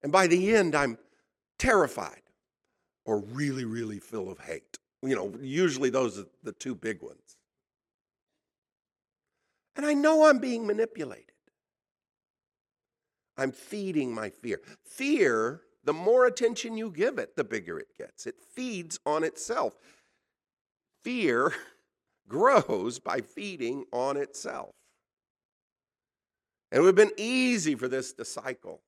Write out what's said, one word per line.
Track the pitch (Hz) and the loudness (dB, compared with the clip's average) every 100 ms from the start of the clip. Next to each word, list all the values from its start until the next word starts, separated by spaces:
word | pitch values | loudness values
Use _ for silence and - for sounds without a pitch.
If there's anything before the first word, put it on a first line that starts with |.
And | 147 | 4
by | 185 185 | 4 6
the | 175 190 | 4 4
end, | 220 175 151 | 4 4 2
I'm | 139 113 _ _ _ _ _ _ | 0 -2 _ _ _ _ _ _
terrified | 254 214 147 - 85 - _ _ _ _ _ _ _ _ - | 2 4 2 0 -8 -10 _ _ _ _ _ _ _ _ -2
or | 107 | -2
really, | 101 127 147 131 120 | -2 -4 -4 -4 -6
really | 110 113 104 | -6 -8 -10
full | - 110 95 | -10 -8 -8
of | 90 | -10
hate. | - 82 _ - _ _ | -12 -12 _ -20 _ _
You | 135 123 | -2 -2
know, | 98 113 | -2 -8
usually | 131 147 180 131 135 | -6 0 0 2 0
those | 127 123 98 | 0 -2 -4
are | 95 _ | -16 _
the | - | -16
two | - 131 110 | -12 -10 -8
big | 110 95 | -8 -8
ones. | - - _ _ _ _ _ _ _ _ _ _ _ _ _ _ _ _ _ _ _ _ _ _ _ _ _ - | -12 -20 _ _ _ _ _ _ _ _ _ _ _ _ _ _ _ _ _ _ _ _ _ _ _ _ _ -4
And | 294 | 0
I | |
know | 294 302 311 311 | 4 6 8 8
I'm | 269 | 6
being | 254 233 220 | 2 -2 -2
manipulated. | 208 226 - 143 101 _ _ _ _ _ _ _ _ _ _ _ _ _ _ _ _ _ _ _ _ _ - | -2 -2 -4 -10 -12 _ _ _ _ _ _ _ _ _ _ _ _ _ _ _ _ _ _ _ _ _ -6
I'm | 135 | -6
feeding | 135 - 208 196 156 127 | -6 -12 -8 -4 -2 -2
my | 113 107 | -6 -8
fear. | - 120 98 - - | -10 -8 -8 -8 -20
Fear, | - - 269 294 165 113 113 156 _ _ | -20 -8 -2 2 2 2 -2 -6 _ _
the | - | -4
more | 156 185 247 254 | 0 4 6 4
attention | 247 233 233 240 220 | 4 -2 -2 -8 -6
you | 220 | -8
give | 156 226 226 | -2 -2 -2
it, | 113 - | -8 -6
the | |
bigger | 98 107 85 80 | -4 -6 -6 -12
it | - _ | -12 _
gets. | - - 117 | -18 -12 -14
It | - | -14
feeds | _ - 254 202 170 - - | _ -10 -8 -8 -10 -8 -4
on | 151 | -2
itself. | 175 - - 240 - _ _ _ _ _ _ _ _ _ _ _ _ _ | -2 -6 -6 -4 -4 _ _ _ _ _ _ _ _ _ _ _ _ _
Fear | 226 247 175 120 143 - - _ _ | -8 -2 2 2 0 -2 -14 _ _
<laughs> | _ _ _ _ | _ _ _ _
grows | 135 240 254 - 101 101 123 | 2 4 4 4 -2 -4 -8
by | - 135 | -6 -6
feeding | - - 208 175 117 139 - | -6 -12 -12 -6 -6 -6 -6
on | 120 131 143 | -4 -4 -4
itself. | 143 - - - - _ _ _ _ _ _ _ _ _ _ _ _ _ _ _ _ _ _ _ _ | -6 -10 -12 -12 -14 _ _ _ _ _ _ _ _ _ _ _ _ _ _ _ _ _ _ _ _
And | 127 | 4
it | |
would | 180 190 | 6 8
have | 214 | 6
been | 214 | 4
easy | 214 254 254 240 156 127 | -4 0 0 0 -2 -2
for | 127 | -4
this | 131 131 | -4 -8
to | - 117 | -12 -12
cycle. | - 131 123 104 80 | -10 -10 -12 -14 -18